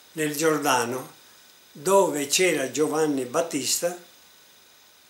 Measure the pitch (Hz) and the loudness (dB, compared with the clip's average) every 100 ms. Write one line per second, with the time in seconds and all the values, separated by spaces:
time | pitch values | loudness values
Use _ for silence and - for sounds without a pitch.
0 | - 156 151 143 160 151 143 123 117 127 | -14 -4 -4 0 0 2 2 2 0 -6
1 | - - - - - - - 151 156 196 | -10 -20 -20 -20 -20 -20 -20 -8 2 4
2 | 175 147 139 - 180 151 127 127 147 156 | 4 0 -2 2 2 2 -2 0 0 2
3 | 151 135 123 151 170 139 123 - 175 175 | 0 0 -2 -2 -2 -4 -2 -2 -4 -6
4 | - - - - - - - - _ _ | -18 -20 -20 -20 -20 -20 -20 -20 _ _